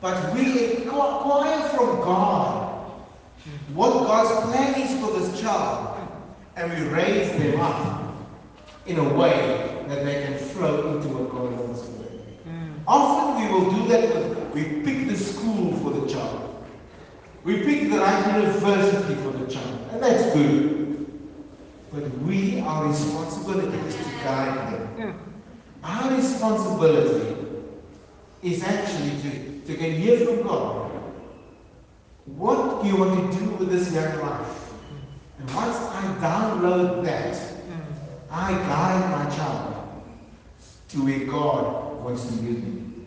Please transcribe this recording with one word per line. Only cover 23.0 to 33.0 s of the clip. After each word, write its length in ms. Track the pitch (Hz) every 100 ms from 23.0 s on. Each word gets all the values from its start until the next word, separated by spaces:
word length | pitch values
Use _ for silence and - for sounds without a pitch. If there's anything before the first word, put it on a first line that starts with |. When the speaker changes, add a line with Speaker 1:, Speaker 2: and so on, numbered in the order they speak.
| 151 151 160 - - 190 - - -
Speaker 1:
is 80 | -
to 80 | - -
guide 500 | 135 135 131 131 -
them. 140 | - 113 -
Speaker 2:
Mm. 180 | 214 175 - - - - - -
Speaker 1:
Our 320 | 156 202 262 262
responsibility 1200 | - - 220 214 185 165 160 151 - - - - - - - - - - - - - -
is 200 | 180 160
actually 560 | 180 208 202 156 143 143
to, 380 | 143 135 135 -
to 120 | - 147
get 180 | 165
hear 260 | 156 202 240
from 200 | 233 233
God. 480 | 190 - - - - - - - - - - - - - - - - - -
What 580 | 147 185 - 262 -
do 60 | 202
you 60 |
want 360 | 190